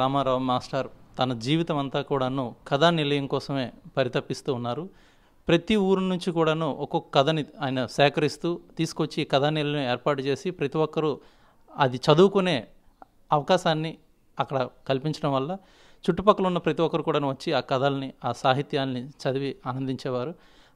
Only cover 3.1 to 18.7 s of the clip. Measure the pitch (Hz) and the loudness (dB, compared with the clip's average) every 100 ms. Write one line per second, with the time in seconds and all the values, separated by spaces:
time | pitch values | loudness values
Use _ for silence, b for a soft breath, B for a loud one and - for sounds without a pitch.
3.1 | 143 139 139 - 139 120 - - - 123 | 0 0 -4 -4 -4 -4 -8 -8 -2 0
4.1 | 135 - 135 - 123 120 123 185 b b | 0 -4 -6 -4 -4 -4 -6 -8 b b
5.1 | b b b - 170 170 214 190 190 190 | b b b 0 2 4 2 4 2 0
6.1 | 180 185 170 160 160 160 131 143 170 - | -2 -2 0 2 2 -2 -4 -4 -4 0
7.1 | 147 139 160 135 - 139 131 117 - 143 | 2 4 2 -2 -6 -4 -2 -2 4 4
8.1 | 151 147 - 170 170 - - 165 - 156 | 4 -2 -2 -6 -6 -8 -6 -4 -2 -4
9.1 | - 147 139 143 156 147 147 127 123 151 | -4 0 2 2 0 -2 -2 -2 -2 -2
10.1 | 139 135 135 185 170 143 156 156 160 156 | -2 -2 -4 -4 -6 -4 0 -2 0 -2
11.1 | 131 b b b b - - 139 123 - | -2 b b b b -10 0 0 2 4
12.1 | 151 196 196 180 139 101 - _ - - | 8 6 6 0 0 -4 -16 _ -20 -20
13.1 | _ - 151 139 185 180 156 160 - _ | _ -2 0 2 2 2 -2 -4 -10 _
14.1 | _ _ - 139 135 123 - - 135 151 | _ _ -8 -4 -2 -4 -6 -4 -2 -2
15.1 | 147 151 135 139 196 b b b b - | -4 -2 -2 -2 -8 b b b b -2
16.1 | 170 196 202 185 175 165 147 160 165 151 | 0 4 4 4 0 0 0 0 0 0
17.1 | 147 143 131 - 135 - 135 139 139 135 | 0 0 -4 -2 -2 0 0 0 -2 -6
18.1 | - 127 107 135 135 143 | -8 -8 -2 2 2 0